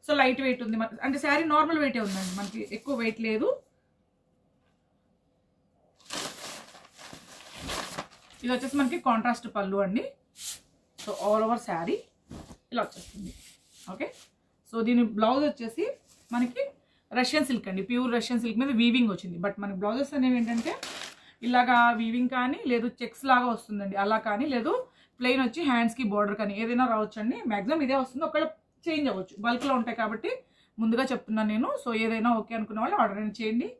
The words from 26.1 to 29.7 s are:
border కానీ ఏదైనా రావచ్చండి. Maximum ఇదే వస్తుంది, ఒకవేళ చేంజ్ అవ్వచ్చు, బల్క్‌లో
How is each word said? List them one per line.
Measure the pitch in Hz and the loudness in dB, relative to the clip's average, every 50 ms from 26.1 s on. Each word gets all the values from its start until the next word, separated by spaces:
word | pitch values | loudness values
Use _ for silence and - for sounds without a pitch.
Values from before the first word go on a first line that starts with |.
| 202 | 2
border | 208 208 202 202 208 | 2 2 0 0 -2
కానీ | 214 202 202 208 226 | -4 -4 -2 -4 -2
ఏదైనా | 226 240 247 254 240 226 | 0 2 2 2 2 2
రావచ్చండి. | 220 214 208 - 220 214 233 - 480 415 254 214 | 0 -2 -4 -4 -4 -4 -2 -4 -2 -2 -2 -2
Maximum | 202 185 214 311 320 285 | -2 0 0 0 0 2
ఇదే | 240 - 262 254 | 2 2 0 0
వస్తుంది, | - - 269 320 - | -2 -4 -4 -4 0
ఒకవేళ | - 302 311 311 - _ _ _ _ _ - | 0 0 0 0 -4 _ _ _ _ _ -6
చేంజ్ | 339 320 302 294 254 | -4 -2 0 0 0
అవ్వచ్చు, | 196 190 185 - - 190 208 | -2 -2 -6 -8 -10 -4 -2
బల్క్‌లో | 233 247 240 269 277 | -2 0 0 0 0